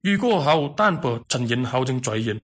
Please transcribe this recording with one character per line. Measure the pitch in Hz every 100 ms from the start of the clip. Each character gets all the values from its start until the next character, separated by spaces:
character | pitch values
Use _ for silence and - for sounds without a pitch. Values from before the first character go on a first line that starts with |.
如 | 185 196
果 | 240 202
他 | 143 160 143 147
坦 | 214 170
白 | 131 117 -
承 | - 120
認 | 120 123
他 | 127
是 | 131 127
罪 | 123 110
人 | 113 107